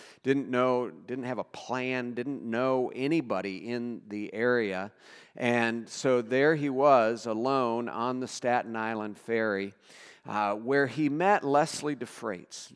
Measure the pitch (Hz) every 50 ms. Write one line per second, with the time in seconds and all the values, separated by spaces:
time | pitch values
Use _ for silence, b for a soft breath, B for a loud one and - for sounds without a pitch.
0 | B B B B - 127 139 139 131 95 127 123 127 127 127 123 123 104 78 80
1 | - - 120 131 127 123 127 107 95 - - - - - 120 127 127 127 131 127
2 | 123 123 120 113 120 135 139 110 - 117 113 117 127 131 131 131 127 - - -
3 | 131 139 160 165 139 117 104 92 92 98 95 90 80 113 120 123 120 120 120 -
4 | - 107 104 104 104 - - 104 117 123 123 120 113 101 92 92 95 104 - B
5 | B B B B B B B - 127 120 120 120 117 117 113 117 113 107 - -
6 | - 139 131 123 117 110 127 131 139 151 165 151 143 143 131 131 135 147 139 127
7 | 113 110 117 113 - 120 110 110 117 131 135 135 127 120 117 117 120 120 67 98
8 | 117 127 127 127 127 120 - - - 123 120 123 - 113 113 113 110 110 113 110
9 | 107 104 104 - - - 117 113 110 110 101 98 98 98 101 B B B B B
10 | B B B B B - 104 104 107 101 104 107 113 120 139 139 139 131 113 143
11 | 156 143 139 151 175 196 208 180 - 143 139 147 156 160 - - - 147 147 123
12 | 120 113 - - - 113 98 87 - - - - - - -